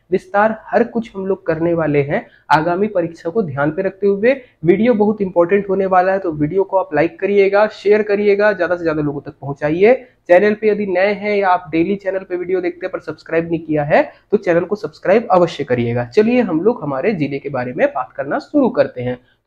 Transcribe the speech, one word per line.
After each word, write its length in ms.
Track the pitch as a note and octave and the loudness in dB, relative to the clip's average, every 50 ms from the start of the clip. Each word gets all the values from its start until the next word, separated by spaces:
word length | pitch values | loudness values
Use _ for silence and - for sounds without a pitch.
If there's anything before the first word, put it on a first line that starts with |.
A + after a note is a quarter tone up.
| _ - | _ -4
विस्तार, 460 | F3 F3+ - - - G3+ G#3 A3 G#3+ - - | -4 -4 -4 -2 0 2 2 2 0 -4 -6
हर 200 | - F3+ A3 A#3 | -2 0 0 0
कुछ 260 | A#3+ - A#3 A3+ - - | 0 -4 -8 -8 -8 -8
हम 120 | G3 F#3+ | -8 -4
लोग 200 | F#3+ F#3+ - - | -4 -4 -4 -4
करने 260 | E3+ D#3+ D#3+ E3 E3+ E3+ | -4 -4 -2 -2 0 0
वाले 280 | E3 D#3 D3+ D3 D3 | 0 0 0 0 0
हैं 240 | C#3 C#3+ D3 - - - _ _ _ - | 0 0 -2 -6 -6 -8 _ _ _ 0
आगामी 360 | D3+ D#3 D#3 F3 F3 F#3+ G#3 | 0 2 2 0 0 0 -2
परीक्षा 440 | G#3+ G3+ F3+ E3 E3 - - - E3+ | -2 -2 -2 -4 -4 -6 -8 -10 -6
को 120 | E3 A3+ | -4 -2
ध्यान 280 | G3+ D3 B2 C#3 C#3+ D#3 | -4 -2 -2 -2 -2 -2
पे 120 | D#3 F#3+ | -2 -2
रखते 240 | F#3+ F#3+ F#3+ - G3+ | -4 -6 -4 -2 0
हुए। 260 | G3+ G3+ G3 G#3+ B3 C#4 C4 - _ _ _ D#3 | 0 0 2 2 0 0 0 -4 _ _ _ 2
वीडियो 300 | E3 G3 G3 A3 B3 A#3 | 2 4 4 4 2 2
बहुत 260 | G#3 G#3 G#3+ G#3+ G#3+ | 2 2 0 0 -2
important 480 | G3 F#3 F#3 E3+ F3 F3 G3 G3+ G3 F#3+ | -2 -2 2 2 2 2 2 0 0 0
होने 180 | F#3+ G3 F#3+ | -2 -2 0
वाला 260 | F#3 F#3 F3+ F#3 F#3+ | 2 2 2 2 2
है, 60 | F#3+ G3 | 0 -2
तो 140 | F#3+ F3 | -2 -4
वीडियो 320 | D#3 D3 D3 D3+ F#3 G3 F#3 | -4 -2 -2 -2 0 -2 -2
को 120 | - F#3+ | 0 0
आप 180 | F#3+ F#3 - D3+ | -2 -2 0 0
like 240 | D3 D#3+ E3+ E3 - | 0 0 0 -2 -4
करिएगा, 460 | F#3+ G3 G3+ G3+ G3 F#3+ G3 G3+ G#3+ G#3+ | -2 0 2 4 4 4 4 2 2 0
share 300 | - - - G3 G#3 G#3+ | -2 -2 0 2 2 2
करिएगा, 500 | G#3 G#3 G3+ G3+ G#3 G#3 G3 G3+ G#3 G#3+ | 2 0 0 0 2 2 2 4 2 2
ज्यादा 240 | G3+ F3+ E3+ D#3+ F3+ | 2 0 -2 -2 -2
से 80 | F3 E3+ | -2 -2
ज्यादा 180 | D#3+ D#3 D#3 | -2 -2 -2
लोगों 180 | D3+ D3 C#3 C#3 | -2 -4 -4 -8
तक 140 | - - - _ | -10 -14 -16 _
पहुंचाइए। 540 | C3+ C#3 C#3+ - D3+ D3+ D#3+ F3 G3 A3+ C4 B3+ - - _ _ _ - | -10 -10 -8 -4 -4 -2 0 4 4 4 4 2 0 -10 _ _ _ 4
चैनल 260 | F3 F#3 G3+ G#3 G#3+ | 4 6 6 4 0
पे 140 | G#3+ A3 G#3+ | 0 0 0
यदि 160 | G3+ G3 G#3 | 0 0 -2
नए 260 | G3 F3+ F3+ G3 G#3 | -2 0 0 0 0
हैं 240 | G3+ F#3+ G3+ G#3 G#3 | 0 -2 -4 -2 -2
या 120 | G3+ G3 F#3 | 0 2 2
आप 200 | F3+ - - D3+ | 0 0 -2 -2
daily 260 | D#3 E3 E3+ F#3+ G3+ | -2 0 0 0 -2
चैनल 220 | G3 - F#3 G3 F#3+ | -4 -4 -4 -6 -6
पे 180 | F#3+ - F3+ | -6 -6 -6
वीडियो 240 | F3+ F3+ F3 F#3 F3+ | -6 -4 -2 -2 -2
देखते 260 | F3 F3 F3 - F#3 | -2 -4 -6 -6 -8
हैं 40 | F#3 | -8
पर 80 | F3+ E3+ | -8 -8
सब्सक्राइब 480 | - D#3+ D#3 - - - D#3+ E3+ E3+ E3 | -8 -10 -12 -12 -8 -4 -2 -2 -2 -2
नहीं 120 | E3+ D#3 | -4 -6
किया 240 | E3 D#3+ D3+ D3+ C#3+ | -4 -2 -2 -2 0
है, 180 | C#3+ F#3 C4 - - - _ _ _ | 2 2 2 2 0 -6 _ _ _
तो 60 | G3+ | -2
channel 280 | G#3 - F3+ E3 F3 F3 | -2 0 0 0 0 0
को 120 | - G#3 | -2 -4
subscribe 520 | - - D#3 - - - E3 G3 A#3 A#3 - | -6 -8 -10 -12 -6 0 0 2 2 2 2
अवश्य 340 | F#3 F3+ F3 E3 - - C3+ | 2 2 2 2 0 -4 -4
करिएगा। 400 | - B2 B2 A#2 A#2 A#2 B2 A#2+ | -2 -2 0 0 -2 -2 -4 -4
चलिए 340 | - - G#3+ G#3+ A#3 B3 B3 | -2 2 2 2 4 2 2
हम 200 | A3+ F#3 D#3+ D#3 | 2 0 0 0
लोग 220 | E3 F3 D#3+ - | 2 0 0 -2
हमारे 300 | D#3 D3 C#3 C3 D3+ A3 A3 | -4 -6 -4 -2 -2 -2 -2
जिले 240 | D#3+ C#3+ C3+ C#3 C3+ | -2 -2 -4 -4 -6
के 100 | - D3 | -8 -6
बारे 240 | C#3 B2 B2 B2+ | -6 -6 -6 -4
में 140 | B2+ F3 C4 | -4 -2 -2
बात 260 | - - C3+ B2 - | -2 -2 -4 -8 -8
करना 260 | - - C3+ C#3+ G3 C#4+ | -8 -10 -6 -6 -6 -6
शुरू 280 | - - - D4 C4 G#3 | -6 -2 0 0 2 2
करते 320 | D3+ D3 C3+ C3+ - B2 | 2 2 0 0 -2 -6
हैं। 140 | B2 B2 B2 - _ _ _ _ _ | -6 -6 -6 -8 _ _ _ _ _